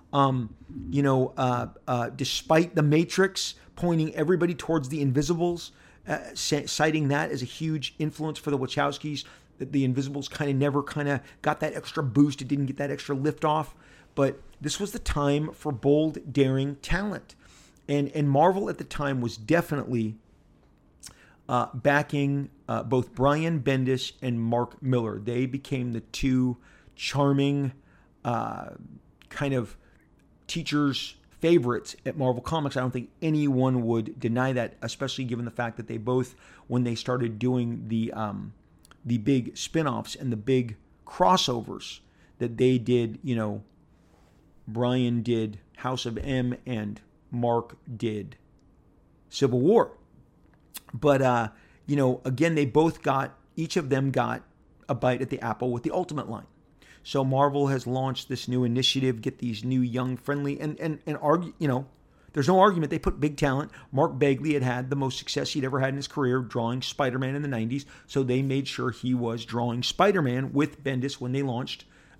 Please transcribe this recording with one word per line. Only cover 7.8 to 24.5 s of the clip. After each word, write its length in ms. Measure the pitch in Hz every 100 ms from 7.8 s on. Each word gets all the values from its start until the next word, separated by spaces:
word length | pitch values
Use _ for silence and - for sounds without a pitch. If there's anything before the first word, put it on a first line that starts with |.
| 127 -
influence 380 | 156 151 156 143
for 140 | 156
the 60 | 143
Wachowskis, 680 | 127 - 143 139 151 139 - - _ -
that 140 | 131
the 120 | 139
Invisibles 460 | 131 127 135 143 139
kinda 240 | - 143
never 280 | 135 143 143
kinda 400 | 143 151 143 135 - -
got 180 | 151 156
that 140 | 156
extra 300 | 151 - -
boost. 380 | 139 110 147 -
It 60 | 127
didn't 200 | 143 135
get 100 | 135
that 140 | 143
extra 240 | 143 - 135
lift 280 | 147 147
off. 320 | 156 156 151 - - - - -
But 240 | 139 139 - -
this 180 | 147 -
was 120 | 202
the 80 | -
time 520 | - 151 143 143 156
for 200 | - 151
bold, 600 | 123 139 151 156 143 147
daring 440 | 139 131 135 139 143
talent. 580 | - 175 208 175 - - - - - _ -
And, 220 | 143 143
and 200 | 151 143
Marvel 400 | 139 135 190 208
at 80 | -
the 60 | -
time 340 | - 143 131
was 160 | 117 110
definitely, 800 | 107 165 165 147 - 120 110 110 _ _ _ _ _ _ _ _ - - - _ -
uh, 180 | 123 117
backing, 760 | 123 143 143 143 147 139 143 143 - -
uh, 140 | 113
both 300 | 117 127 123
Brian 460 | - 135 151 165 160
Bendis 540 | 131 135 127 127 - -
and 180 | 131 117
Mark 420 | 113